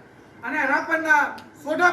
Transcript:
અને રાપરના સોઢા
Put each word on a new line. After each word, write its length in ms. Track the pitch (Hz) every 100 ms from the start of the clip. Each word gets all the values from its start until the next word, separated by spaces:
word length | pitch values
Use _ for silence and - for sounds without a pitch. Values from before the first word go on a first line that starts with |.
| - - - -
અને 240 | 240 302 269
રાપરના 560 | 302 320 320 311 302 269 - - -
સોઢા 280 | 277 320 349